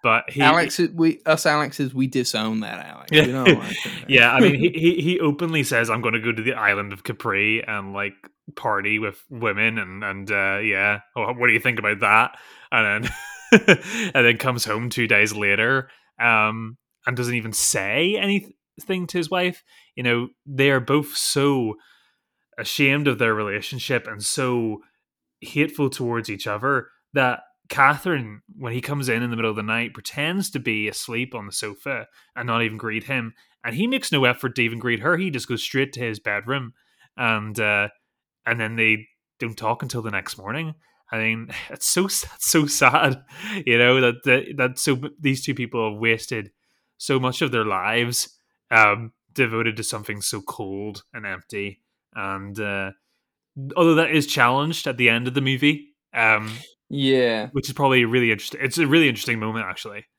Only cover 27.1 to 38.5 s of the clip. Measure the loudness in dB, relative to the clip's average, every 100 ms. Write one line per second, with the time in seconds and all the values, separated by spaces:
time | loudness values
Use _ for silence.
27.1 | 0 0 0 -10 _ _ 4 4 4 -2
28.1 | -2 -4 -12 _ -12 -6 -6 -6 -4 -2
29.1 | -2 -2 -2 -2 -2 -4 -4 -4 -10 -12
30.1 | -6 -4 -4 -4 -4 -4 -2 -4 -6 -8
31.1 | -6 -6 -10 -10 -8 -8 -10 -8 -8 -10
32.1 | _ _ -10 -4 0 -2 -4 -6 -8 -6
33.1 | -6 -8 -14 _ _ -10 -4 -2 -2 -2
34.1 | 2 2 2 -4 -2 -2 -2 -4 -2 0
35.1 | 0 -2 -6 -6 -6 -4 -2 -4 -4 -8
36.1 | -6 -4 -4 -4 -6 -6 -14 _ _ _
37.1 | -4 -2 -2 -4 -2 0 2 -2 _ _
38.1 | _ _ _ -4